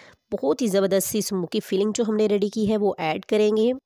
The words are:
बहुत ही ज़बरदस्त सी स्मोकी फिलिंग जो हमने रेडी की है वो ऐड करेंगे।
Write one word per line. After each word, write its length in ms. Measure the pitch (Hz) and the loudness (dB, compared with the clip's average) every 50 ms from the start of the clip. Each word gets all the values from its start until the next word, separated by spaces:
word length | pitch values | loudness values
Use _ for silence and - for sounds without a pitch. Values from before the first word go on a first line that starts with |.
| - - - _ _ _ - | -20 -20 -20 _ _ _ -8
बहुत 300 | - - 277 - - 262 | -4 -2 -2 0 0 0
ही 60 | 214 | 0
ज़बरदस्त 400 | 180 196 190 190 190 196 185 - | 2 2 2 2 2 0 0 0
सी 140 | - 214 196 | -2 -4 -2
स्मोकी 380 | - 208 185 175 160 - 214 | -2 -4 -4 -4 -4 -4 -6
फिलिंग 320 | - - 208 185 202 214 208 | -4 -2 -2 0 0 0 0
जो 120 | - 240 | -2 -2
हमने 220 | 208 220 214 220 | 0 0 0 2
रेडी 240 | 208 208 202 190 208 | 2 2 0 0 -2
की 160 | - 220 214 | -2 0 0
है 100 | 196 220 | 0 2
वो 200 | 208 208 196 185 - | 2 2 0 0 0
ऐड 240 | 175 160 156 196 190 | -2 -4 -4 -4 -4
करेंगे। 480 | - 226 214 214 214 214 214 220 240 254 269 - | 0 0 2 2 4 2 2 2 2 0 -2 -6